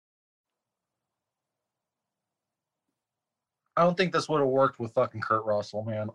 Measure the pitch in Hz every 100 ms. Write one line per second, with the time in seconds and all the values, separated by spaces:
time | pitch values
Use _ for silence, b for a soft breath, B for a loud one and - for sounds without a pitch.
0 | _ _ _ _ _ _ _ _ _ _
1 | _ _ _ _ _ _ _ _ _ _
2 | _ _ _ _ _ _ _ _ _ _
3 | _ _ _ _ _ _ _ - 175 175
4 | 180 165 - 151 135 135 135 - 117 127
5 | 120 110 - 110 110 104 101 104 110 107
6 | 107